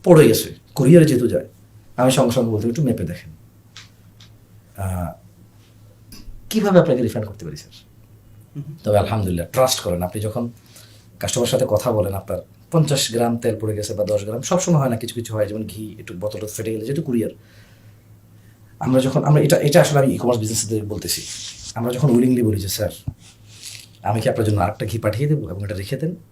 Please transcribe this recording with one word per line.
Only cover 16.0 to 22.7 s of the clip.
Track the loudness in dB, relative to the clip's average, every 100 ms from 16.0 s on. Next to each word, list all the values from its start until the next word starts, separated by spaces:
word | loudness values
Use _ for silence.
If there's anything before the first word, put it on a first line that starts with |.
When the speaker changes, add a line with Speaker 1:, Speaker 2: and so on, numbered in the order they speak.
| -16
Speaker 1:
বোতল | -10 -8 -8 -10
ফেটে | -8 -8
গেলে, | -6
যেহেতু | -6 -6
কুরিয়ার। | -2 -2 -4 -8 -20 -20 -20 -20 -20 -20 _ -20 _ -20 -20 _ -20 -8
আমরা | 0 2
যখন, | 2 0
আমরা | 4 4
এটা, | 4 4
এটা | 6 4
আসলে | 4 2
আমি | 2
ই-কমার্স | 0 0 0
বিজনেসে | -2 -4 -2 -4
বলতেছি, | -4 -8 -6 -6 -8 -12 -14 -14 -12
আমরা | -6 -4
যখন | 0 4
উইলিংলি | 4 4 2
বলি | 2 0
যে, |
"স্যার, | -4